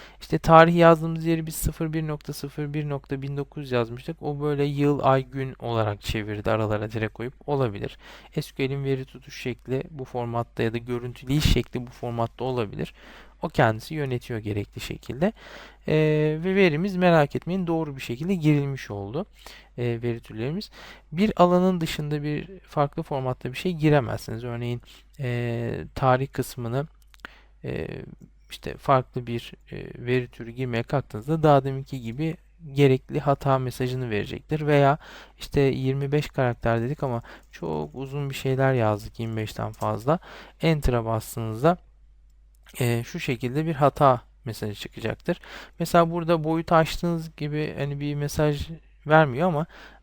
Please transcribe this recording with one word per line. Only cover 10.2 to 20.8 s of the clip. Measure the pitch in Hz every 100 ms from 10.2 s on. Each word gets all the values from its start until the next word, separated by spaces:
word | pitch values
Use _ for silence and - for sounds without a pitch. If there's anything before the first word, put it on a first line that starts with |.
| 120 117 117 -
ya | 113
da | 117
görüntülü | 120 120 123 123 131
iş | 147 -
şekli | - 123 127 120
bu |
formatta | - 123 117 117 -
olabilir. | 127 123 104 - 165 - - - - -
O | 165
kendisi | - 120 110 -
yönetiyor | 156 139 123 - 113
gerekli | 107 104 101 -
şekilde. | - - - 120 190 - - - - - -
Ee, | 156 156 151 151 156
ve | 185 190
verimiz | 185 147 202 180
merak | 180 165 143 -
etmeyin | - 190 170
doğru | 165 147 135
bir |
şekilde | - 123 170 190
girilmiş | 151 147 143 131 -
oldu. | 101 98 139 208 - - - - -
Ee, | 120 117
veri | 120 117
türlerimiz. | - 110 123 180 - -